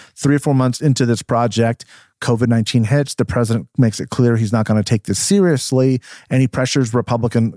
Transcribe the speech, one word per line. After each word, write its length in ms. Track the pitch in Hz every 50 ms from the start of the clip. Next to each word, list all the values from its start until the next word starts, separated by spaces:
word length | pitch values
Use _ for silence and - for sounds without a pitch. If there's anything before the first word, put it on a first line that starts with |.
| - - _
Three 180 | - - 139 143
or 20 | 143
four 160 | - 151 139
months 260 | 131 127 127 120 -
into 240 | - 147 127 - 131
this 160 | 120 117 98 -
project, 640 | - 123 117 120 113 98 113 113 113 117 - - - - - - _ _ - -
covid 260 | - 120 110 123 117
nineteen 360 | 117 117 107 - - 123 110
hits. 300 | 104 135 147 143 - -
The 100 | - 120
president 420 | - - 120 120 110 113 110 - - _
makes 240 | - 120 113 107 -
it 80 | - -
clear 260 | - - 123 120 117
he's 160 | 110 113 101 117
not 120 | 110 107
gonna 160 | - 107 107 101
take 220 | - 120 107 -
this 140 | - 101 -
seriously, 800 | - - 196 202 190 175 151 127 - - 131 131 131 135 131 123 - - - - - -
and 100 | 131 131
he 80 | 131 123
pressures 460 | - - 127 - - 143 127 110 117
Republican 560 | 123 - - 120 117 113 113 - 117 113 110 80